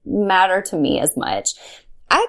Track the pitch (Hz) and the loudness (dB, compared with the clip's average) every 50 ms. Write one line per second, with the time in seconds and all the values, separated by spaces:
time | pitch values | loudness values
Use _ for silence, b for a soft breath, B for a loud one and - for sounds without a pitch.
0 | - - - 202 208 196 190 185 190 185 185 196 196 - - - 277 135 147 - | -10 -4 -2 0 0 2 4 4 4 4 2 0 -2 -2 -2 -2 0 0 0 0
1 | - 151 - - - - 98 98 - - - B B B B B B B - - | 0 -2 -2 -2 -4 -4 -4 -4 -4 -6 -8 B B B B B B B -20 -16
2 | - - - 339 466 | -4 0 0 0 0